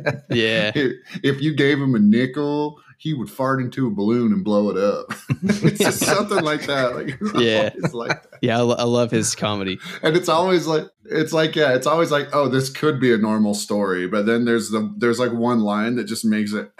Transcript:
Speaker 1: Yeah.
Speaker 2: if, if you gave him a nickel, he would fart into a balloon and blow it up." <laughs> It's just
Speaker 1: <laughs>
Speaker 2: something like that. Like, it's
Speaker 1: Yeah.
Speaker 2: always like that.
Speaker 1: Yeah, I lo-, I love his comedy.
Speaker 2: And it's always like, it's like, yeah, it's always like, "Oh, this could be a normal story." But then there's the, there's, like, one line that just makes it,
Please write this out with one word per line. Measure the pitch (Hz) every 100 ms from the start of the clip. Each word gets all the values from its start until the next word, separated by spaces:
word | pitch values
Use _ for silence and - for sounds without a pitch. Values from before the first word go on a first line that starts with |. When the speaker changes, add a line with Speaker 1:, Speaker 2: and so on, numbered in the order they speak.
| 143 139 -
Speaker 1:
Yeah. | 120 110 113 104 143
Speaker 2:
if, | 131 - - -
if | 139 139
you | 151
gave | 143 139 147
him | 139 117
a |
nickel, | 104 117 131 147 147 147 147 151 - -
he | 156
would | 143 104
fart | - 131 135
into | 123 139 127
a |
balloon | 98 101 120 117
and | 98
blow | 98 104 104
it | 92
up." | 101 80 - -
<laughs> | - -
It's | 190 208 - 208
just | 202 -
Speaker 1:
<laughs> |
Speaker 2:
something | - 190 208 202
like | 151 151 -
that. | 139 127 -
Like, | - 135
it's | 208 156
Speaker 1:
Yeah. | 117 110 107 -
Speaker 2:
always | 160
like | 120 117 117
that. | - -
Speaker 1:
Yeah, | 123 117
I |
lo-, | 120 120
I |
love | 120 120 117
his | 113 107 -
comedy. | 107 104 95 95 - -
Speaker 2:
And | 156 165
it's | 170
always | 160 185 180 151
like, | 156 - _ -
it's | 156 156
like, | 160 160 160
yeah, | 147 127
it's | 147
always | 165 160
like, | 147 139
"Oh, | 143 139
this | 131 135
could | - 151 135
be | 127
a | 110
normal | 107 107 104
story." | 104 - 104 98 90 90
But | 104 104
then | 117 120
there's | 117 101
the, | 110 107 104
there's, | 120 117
like, | 123
one | 117 120 117
line | 104 104 113 123
that | 104
just | 110 113
makes | 107 104
it, | 104 98